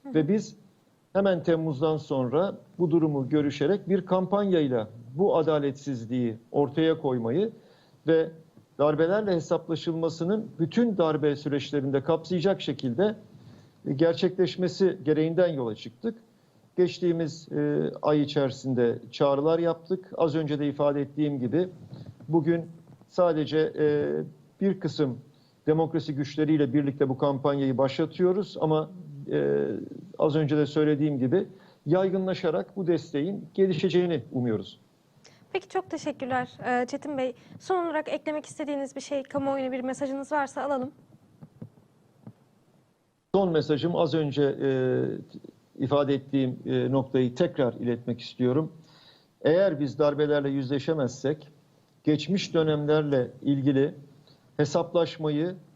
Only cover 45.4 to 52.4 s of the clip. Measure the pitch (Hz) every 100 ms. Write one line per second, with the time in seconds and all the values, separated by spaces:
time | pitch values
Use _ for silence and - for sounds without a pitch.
45.4 | - _ _ - 131 143 139 139 135 139
46.4 | 127 123 139 127 123 135 131 131 127 123
47.4 | 175 - 123 - 120 120 123 117 - -
48.4 | 123 135 156 - - - - - _ _
49.4 | 143 170 196 147 143 113 147 143 151 147
50.4 | 139 139 127 139 151 160 123 - 135 151
51.4 | - - _ _ _ _ - 151 151 190